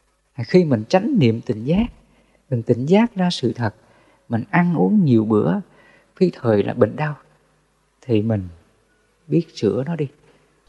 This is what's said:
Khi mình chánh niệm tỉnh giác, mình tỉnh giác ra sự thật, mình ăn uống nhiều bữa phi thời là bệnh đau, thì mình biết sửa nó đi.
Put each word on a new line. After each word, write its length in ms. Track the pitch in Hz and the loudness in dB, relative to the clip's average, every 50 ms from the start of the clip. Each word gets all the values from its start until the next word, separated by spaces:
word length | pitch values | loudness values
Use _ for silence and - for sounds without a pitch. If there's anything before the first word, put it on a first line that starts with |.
| _ _ _ _ _ _ _ - 117 - | _ _ _ _ _ _ _ -12 -6 2
Khi 160 | - 180 180 | 2 2 4
mình 180 | 156 135 110 107 - | 4 0 -2 -2 0
chánh 260 | - 190 196 277 302 226 | 0 0 0 0 0 2
niệm 220 | 143 117 113 117 | 2 2 2 0
tỉnh 240 | 120 - 120 107 110 | -4 -6 -8 -6 -4
giác, 200 | 131 160 196 233 233 - - _ _ _ _ _ _ _ _ _ - | -4 -2 -2 -2 -4 -6 -14 _ _ _ _ _ _ _ _ _ -6
mình 140 | 135 120 113 | -6 -4 0
tỉnh 220 | - 120 110 127 | -2 -2 -2 0
giác 300 | 143 180 202 226 240 - | 2 2 2 2 2 0
ra 140 | 190 180 180 | -2 -2 -2
sự 220 | 170 - - 120 113 | -2 -2 -4 -4 -4
thật, 220 | - 120 107 - _ _ _ _ _ _ _ _ _ _ - | -2 -6 -6 -6 _ _ _ _ _ _ _ _ _ _ -6
mình 140 | 120 110 - - | -6 -6 -4 -2
ăn 240 | - 165 180 175 170 | 0 0 2 2 2
uống 300 | - 180 190 202 214 185 | 2 2 2 2 2 4
nhiều 200 | 147 123 110 107 | 4 4 4 2
bữa 280 | 107 113 104 - 156 180 208 185 _ _ _ _ _ _ _ _ _ _ | 2 0 0 2 0 -2 -2 -4 _ _ _ _ _ _ _ _ _ _
phi 160 | - 185 180 - | -2 -2 -2 -2
thời 300 | - - 120 110 104 98 | -2 -2 0 2 2 2
là 100 | 117 117 | 0 0
bệnh 220 | 117 117 107 - | 0 0 0 0
đau, 200 | 120 151 151 147 - _ _ _ _ _ _ _ _ _ _ _ _ _ _ _ _ | -4 -6 -6 -8 -10 _ _ _ _ _ _ _ _ _ _ _ _ _ _ _ _
thì 200 | _ - 117 107 | _ -2 0 0
mình 260 | 101 113 113 104 95 90 82 82 _ _ _ _ _ _ _ _ _ _ _ _ _ - | 0 0 -2 -2 -4 -8 -12 -18 _ _ _ _ _ _ _ _ _ _ _ _ _ -2
biết 200 | 147 160 165 - - | -2 -2 -2 -2 -6
sửa 280 | - - 104 95 117 135 | -2 -2 -2 0 0 -4
nó 100 | 156 170 | -4 -4
đi. 120 | 156 151 135 - _ _ _ _ _ _ _ _ _ _ | -6 -6 -8 -8 _ _ _ _ _ _ _ _ _ _